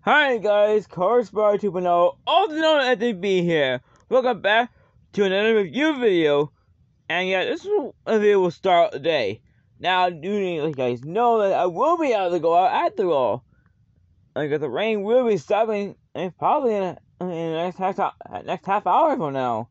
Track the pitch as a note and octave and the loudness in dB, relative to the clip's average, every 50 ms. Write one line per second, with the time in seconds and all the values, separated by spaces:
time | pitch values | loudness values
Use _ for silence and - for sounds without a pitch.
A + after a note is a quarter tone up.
0 | _ G3+ B3+ D4 D4+ C#4 B3 A3+ F3 G#3 G3+ G#3 G#3 G#3+ G#3+ G#3+ F#3 _ - - | _ 2 2 4 4 2 0 0 0 0 2 4 4 4 2 0 -2 _ -6 -2
1 | F3+ F#3+ A#3 B3 A#3+ F#3 - G3 G#3+ G#3 G#3 G3+ G#3 G3+ E3 F#3 F3+ F3 F3 F3 | 0 2 2 2 0 0 -2 0 2 2 2 2 -2 -4 -4 -2 0 2 2 4
2 | F3 F3 - _ _ B3 D4 F4+ G4 E4+ D4+ D#4 D#4+ D#4 D#4 D4 C4 B3+ B3+ F#3 | 4 2 0 _ _ 0 2 2 2 2 -2 0 2 2 2 2 2 0 0 0
3 | G#3+ A#3+ A3 F3 F3 G3+ F#3+ F#3 F3 F3 E3 D#3 C#3+ C3 B2+ B2+ _ _ _ _ | 0 -4 -4 -4 -2 -2 0 0 0 0 0 0 0 0 -2 -4 _ _ _ _
4 | _ _ G#3 B3+ A#3 B3+ A#3+ F#3 - F#3+ G#3+ A3+ B3 A#3+ _ _ _ _ _ _ | _ _ -2 0 0 0 -4 -2 0 0 2 2 0 -2 _ _ _ _ _ _
5 | _ _ - G3 G3+ F#3+ F#3 G3 G#3 A3 A3+ G#3+ G3+ E3 C3+ A#3+ D4 D#4+ D4+ C4 | _ _ -2 -2 0 0 2 0 2 2 2 2 0 -2 -2 0 0 0 0 2
6 | A#3+ A3 F#3 E3+ D#3+ D3 C#3+ C#3+ D3+ D3+ _ _ _ _ _ _ _ _ _ _ | 2 2 2 4 2 4 2 2 0 -2 _ _ _ _ _ _ _ _ _ _
7 | _ _ D#3+ F3 F#3 F#3 F#3+ F#3 E3+ - C4+ E4+ E4 G4 G#4 G#4 - G#3+ - _ | _ _ -4 -4 -2 -2 -2 -2 -2 -2 -4 -6 -4 -2 -2 -2 -2 -4 -12 _
8 | _ - A3 G#3+ G#3 G#3 G#3 G3 F#3 F3 D#3 - - F#3+ F3+ E3+ E3+ - - D#3+ | _ -2 0 2 4 4 4 4 2 0 -2 -2 0 2 4 4 4 2 0 -4
9 | C3+ E3 D#3+ C#3+ A#2 F#2+ G#2 - _ _ _ _ _ _ _ _ - E3+ F#3 F#3 | -2 -2 0 0 0 -2 -4 -8 _ _ _ _ _ _ _ _ -2 0 0 2
10 | F3+ F3+ F3+ D#3 C#3 F#3+ G#3 G#3 G3 F3+ F3 D#3 C#3+ E3 D3+ C3 C3 B2 B2 A#2+ | 2 0 -2 -4 -6 -4 -4 -2 -2 -2 -4 -4 -4 -4 -4 -2 -2 -2 -2 -4
11 | B2 D3+ E3+ G#3+ A#3+ A#3+ A#3 A3 G#3 G3 F3 C3+ E3+ F3+ E3 F3+ B3+ D#4 F4 E4+ | -8 -6 -2 0 2 2 2 2 2 0 0 0 0 -2 0 0 0 0 2 0
12 | D#4+ C#4 A3+ G3+ F#3+ F3 F3 F3 D3 E3 E3 F3 F#3 F3 - A#3 E4+ F4 - - | 0 0 0 0 0 0 -2 0 0 2 4 4 4 2 2 0 -2 -2 -2 -2
13 | G3+ F3+ D#3+ C#3 B2+ A2+ G2+ B2 _ _ _ _ _ _ _ _ _ _ _ _ | -2 0 2 0 0 0 -2 -4 _ _ _ _ _ _ _ _ _ _ _ _
14 | _ _ _ _ _ _ _ B2 D3+ D3 C#3+ D#3 C#3+ C#3 A2+ D3+ G3+ A3 A3 G#3 | _ _ _ _ _ _ _ -6 -4 -2 -2 -4 -4 -4 -4 -4 -2 -2 -2 -2
15 | F#3+ G#3 A#3 B3+ B3+ A#3 G#3 F3 - - G#3+ G3+ A3+ A3 A3 G3+ G3+ F#3+ - _ | -2 2 2 2 2 2 0 -2 0 -2 0 0 0 0 -2 -6 -6 -8 -12 _
16 | _ _ _ B2+ E3+ F#3 - _ D3 F3 B3 D4 C#4 A#3 G#3+ G3+ F#3+ F3+ D#3 - | _ _ _ -8 -8 -8 -8 _ -2 0 0 0 0 0 -2 -2 -4 -4 -6 -10
17 | _ _ _ _ F3+ F#3 F3 D#3+ E3 E3 D#3+ D#3+ E3+ F#3 F3+ - F#3+ F#3 F#3+ - | _ _ _ _ -10 -8 -6 -6 -6 -6 -4 -4 -4 -6 -6 -4 -6 -4 -2 -2
18 | F#3+ C#3+ - _ - - - F#2 - A#2 F3 F#3 _ - G3 G#3+ G3+ F#3 F#3 B3+ | -4 -6 -6 _ -20 -14 -14 -12 -8 -8 -10 -8 _ -4 -4 -2 0 0 2 2
19 | D#4+ D#4+ C#4 B3+ E3 D3 C#3 C3+ B2+ B2 A#2 A2 A#2 _ | 2 2 0 -2 -4 -4 -4 -4 -2 -2 -4 -4 -6 _